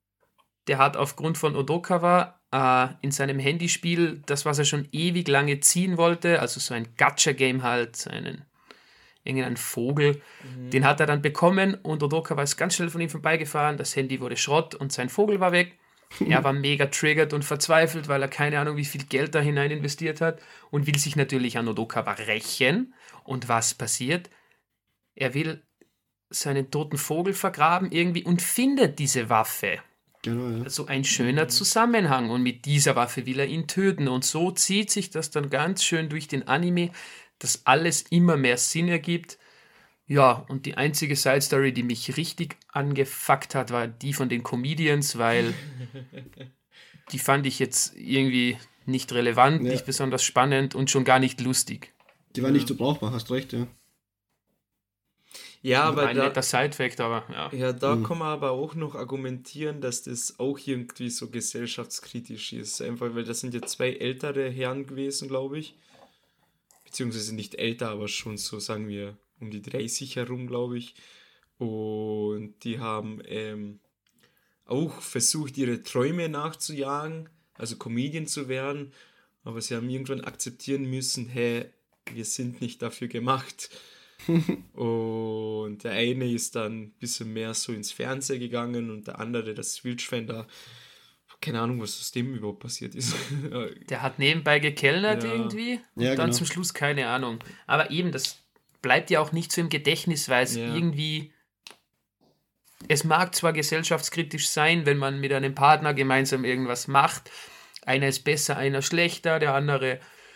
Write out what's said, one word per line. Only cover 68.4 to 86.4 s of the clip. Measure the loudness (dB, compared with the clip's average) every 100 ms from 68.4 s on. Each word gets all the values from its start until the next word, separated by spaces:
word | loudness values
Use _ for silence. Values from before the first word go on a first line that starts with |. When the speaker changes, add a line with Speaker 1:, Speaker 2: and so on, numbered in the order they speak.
| -8 -8
Speaker 2:
sagen | -8 -8 -6
wir, | -8 -10 -14 _ -18
um | -14
die | -12
dreißig | -8 -6 -6 -8 -8 -8
herum, | -6 -6 -6
glaub | -4 -4
ich. | -6 -10 -18 -20 -20 _ _ _ -8
Und | -6 -4 -4 -4 -4 -2 -2 -4 -8 -12
die | -8 -6
haben, | -4 -4 -6 -10 -10
ähm, | -8 -8 -8 -12 -14 _ _ _ _ _ _ _ _ -6
auch | -2 -2 -6
versucht, | -8 -2 0 0 -4 -2
ihre | -2 -2
Träume | -2 0 0 0 -4
nachzujagen, | -4 -6 -6 -8 -6 -4 -4 -6 -10 -14 _ _ -12
also | -10 -10
Comedian | -6 -4 -4 -4 -6
zu | -6 -4
werden. | -4 -4 -6 -10 -16 -20 _ _ _
Aber | -12 -8
sie | -6 -6
haben | -4
irgendwann | -6 -6 -8
akzeptieren | -8 -10 -10 -10 -4 -4 -2
müssen, | -4 -4 -6 -6
„Hey, | -2 -2 -2 -6 _ _ _ -16
wir | -10 -8
sind | -6 -6 -6
nicht | -8 -6
dafür | -8 -6 -8
gemacht.“ | -4 0 0 -2 -14 -16 -18 -20 -20 _ -10 0
Speaker 3:
<laughs> | 2 2 -2 -4
Speaker 2:
Und | -4 -2 0 -2 -4 -4 -4 -4 -4 -6 -6
der | -4
eine | 0 0 0 -2
ist | -2